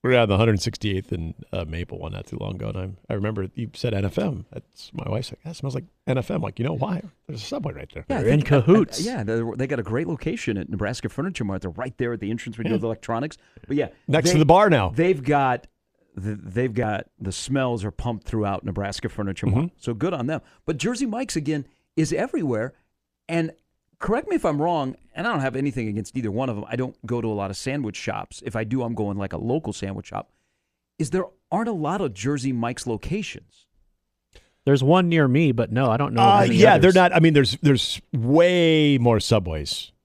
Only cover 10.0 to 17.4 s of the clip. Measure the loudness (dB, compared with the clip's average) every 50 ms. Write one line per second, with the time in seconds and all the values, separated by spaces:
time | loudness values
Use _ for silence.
10 | -2 -4 -6 -4 -4 -6 -6 -4 -4 -4 -4 -4 -4 -6 -4 -4 -4 -4 -4 -6
11 | -8 -8 -6 -6 -6 -6 -6 -6 -6 -4 -4 -6 -6 -8 -8 -8 -8 -10 -6 _
12 | -4 -4 -4 -4 -4 -6 -6 -6 -8 -10 -10 -6 -4 -2 -2 -2 -2 -4 -6 -6
13 | -6 -6 -4 -4 -4 -8 -10 _ _ _ _ -20 -8 -4 -2 -2 -2 -4 -6 _
14 | _ 0 2 2 4 4 4 6 6 8 8 8 8 6 6 4 4 2 2 2
15 | 2 2 2 0 0 0 0 2 2 0 0 -2 -6 -14 _ _ _ _ _ _
16 | _ _ _ -8 -6 -6 -6 -6 -10 -6 -2 -2 -2 0 -2 -2 -2 -2 -4 -6
17 | -8 _ _ _ -8 -8 -8 -8